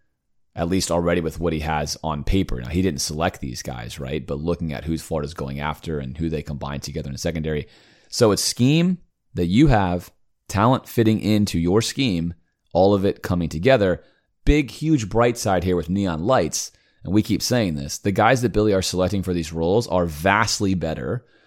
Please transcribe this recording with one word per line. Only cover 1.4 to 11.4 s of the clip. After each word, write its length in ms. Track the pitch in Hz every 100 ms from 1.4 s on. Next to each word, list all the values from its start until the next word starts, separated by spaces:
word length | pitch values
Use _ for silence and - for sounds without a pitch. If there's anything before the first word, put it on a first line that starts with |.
| 85
he 80 | 78
has 360 | 76 78 76 -
on 220 | 80 73
paper. 380 | 69 95 90 64
Now, 80 | 60
he 120 | 82
didn't 200 | 92 69
select 400 | - 76 87 -
these 200 | 65 60
guys, 380 | - 62 58 -
right? 260 | 65 76 62
But 140 | 71
looking 320 | 82 85 82
at 140 | 67 80
who 120 | 80
Florida's 360 | - 80 73
going 260 | 82 69 69
after 400 | 76 76 85 76
and 180 | 65 73
who 120 | 82
they 140 | 78
combine 360 | 76 71 69 71
together 280 | - 76 71
in 60 |
the 60 | 65
secondary. 480 | 85 80 78 76 69 - _ _ _
So 240 | - 110
it's 120 | 98
scheme 560 | - - 123 156 175 180 _ _ _
that 140 | - 85
you 200 | 104 151
have, 440 | 113 92 87 - _ _ _ -
talent 400 | 95 113 131 -
fitting 320 | - 110 110
into 400 | 98 107